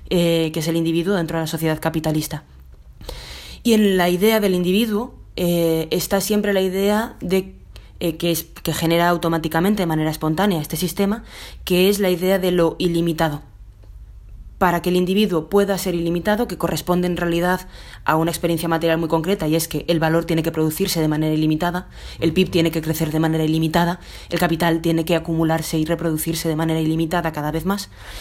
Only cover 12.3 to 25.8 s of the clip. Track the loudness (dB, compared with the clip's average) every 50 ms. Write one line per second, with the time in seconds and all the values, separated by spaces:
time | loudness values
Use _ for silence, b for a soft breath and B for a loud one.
12.3 | 2 2 2 2 4 4 4 2 2 0 0 2 2 2 2 0 0 0 0 0
13.3 | 0 -4 -10 -16 -20 -20 -20 -20 -20 -20 -20 -20 -20 -18 -18 -18 -20 -20 -18 -18
14.3 | -18 -18 -18 -18 -2 0 2 2 2 2 0 2 2 2 2 2 2 2 2 2
15.3 | 2 -2 -2 2 2 2 2 2 -2 -2 -2 -2 -2 -2 -2 -2 -2 0 0 0
16.3 | 0 0 0 -4 -4 -4 -2 -2 -2 -2 0 0 0 2 2 0 0 0 -2 0
17.3 | 0 0 2 2 0 0 -4 B B B B B B B B 0 2 2 2 0
18.3 | -2 -2 0 0 0 0 0 0 0 0 2 2 2 0 0 0 0 0 2 0
19.3 | -2 0 0 0 0 0 0 -2 -6 -4 0 0 2 2 2 2 2 2 2 2
20.3 | 0 0 0 0 0 0 0 0 0 0 -2 0 0 0 0 0 2 0 0 0
21.3 | 2 2 2 2 2 2 0 -2 -2 -4 -6 B B B B B B B -2 2
22.3 | 2 2 2 4 2 2 2 2 0 -2 -2 -2 -2 -2 -2 -2 0 0 2 2
23.3 | 2 0 0 2 2 2 0 2 2 2 2 2 0 -4 B B B B B B
24.3 | -2 0 0 0 2 2 2 2 2 2 2 0 0 0 2 2 0 0 0 -2
25.3 | 0 0 2 2 0 -2 -2 -2 -2 -2